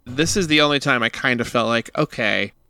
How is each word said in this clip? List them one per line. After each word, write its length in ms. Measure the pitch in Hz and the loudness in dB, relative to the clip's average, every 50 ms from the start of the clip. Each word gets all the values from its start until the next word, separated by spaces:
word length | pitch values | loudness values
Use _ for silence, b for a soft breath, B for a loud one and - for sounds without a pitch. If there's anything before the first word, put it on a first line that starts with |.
| - | -16
This 300 | 120 123 135 165 - - | -6 -2 -2 0 0 0
is 120 | 208 180 | 0 0
the 140 | 151 151 151 | 2 4 4
only 180 | 147 147 147 139 | 4 4 2 0
time 240 | - 147 131 120 113 | 0 0 2 2 0
I 60 | 117 | -2
kind 300 | - - - 131 123 117 | -2 -2 -2 0 0 0
of 80 | 113 | -2
felt 200 | - - 120 113 | -2 -2 0 0
like, 240 | 113 117 113 110 - - | 0 0 -2 -4 -4 -4
okay, 560 | - 151 - - - 113 104 101 98 101 107 - _ _ | -4 -4 -2 -2 -2 -2 0 0 -2 -2 -6 -8 _ _